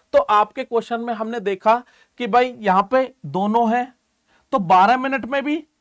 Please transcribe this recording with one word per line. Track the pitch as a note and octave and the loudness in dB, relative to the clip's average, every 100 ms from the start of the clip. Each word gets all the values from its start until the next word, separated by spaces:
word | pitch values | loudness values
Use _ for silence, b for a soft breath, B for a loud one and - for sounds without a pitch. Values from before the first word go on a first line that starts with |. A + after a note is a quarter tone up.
| b | b
तो | C#4+ | 0
आपके | - G#3 G#3 - | 2 2 0 -4
क्वेश्चन | B3+ A#3 A3+ A#3 | -4 -4 -4 -6
में | A#3 | -6
हमने | A3 A3 A#3 | -8 -6 -6
देखा | G3 F#3+ G#3+ A#3 - b b - | -6 -2 0 0 -2 b b -10
कि | A#3+ | -2
भाई | A#3+ B3+ A#3+ | 0 0 -2
यहाँ | G#3 F#3 G3+ | 0 0 2
पे | C4 C4 - C#3+ | 0 -2 -6 -8
दोनों | F3 G#3 A#3 A3+ | -4 0 0 2
हैं, | A#3+ B3+ _ _ _ _ _ - | 0 -4 _ _ _ _ _ -6
तो | C4+ | -2
बारह | F3 F#3 G#3 B3+ | 4 4 6 2
मिनट | C4+ C4+ | -2 -6
में | A3+ C#4 | -4 -4
भी | C#4+ D#4 - _ | -4 -6 -8 _